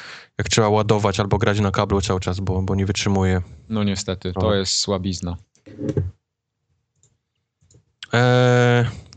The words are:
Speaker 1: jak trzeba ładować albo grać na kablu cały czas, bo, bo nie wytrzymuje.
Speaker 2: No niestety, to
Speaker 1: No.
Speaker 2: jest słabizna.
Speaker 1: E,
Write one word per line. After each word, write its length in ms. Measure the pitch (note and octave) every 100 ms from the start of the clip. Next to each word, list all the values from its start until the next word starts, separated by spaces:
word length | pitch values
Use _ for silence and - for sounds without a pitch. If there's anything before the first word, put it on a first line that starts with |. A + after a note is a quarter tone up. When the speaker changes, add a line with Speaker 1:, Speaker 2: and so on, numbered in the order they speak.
| - - - -
Speaker 1:
jak 120 | -
trzeba 200 | - G#2+
ładować 500 | G#2+ G#2+ G#2+ G2+ F#2+
albo 180 | G2+ G#2
grać 220 | G#2 G2+
na 120 | G2+
kablu 300 | F#2 G2+ G2
cały 180 | F#2+ F#2
czas, 200 | F#2 F#2
bo, 220 | G2 F#2
bo 140 | F#2+ G2
nie 100 | G2
wytrzymuje. 560 | F#2+ G#2 G2 F#2 F#2 F2 - -
Speaker 2:
No 140 | A2
niestety, 500 | G2+ F#2+ - F#2 F#2
to 80 | F#2
Speaker 1:
No. 120 | G#2+
Speaker 2:
jest 260 | G2+ F#2+ -
słabizna. 580 | - G2 F#2+ F2 F2 E2+ _ _ - - - - F#2 - _ _ _ _ _ _ _ _ _ _ _ _ _ _ _ _ _ - -
Speaker 1:
E, 720 | A#2 B2 B2 B2 B2 B2 A#2+ A#2+ - -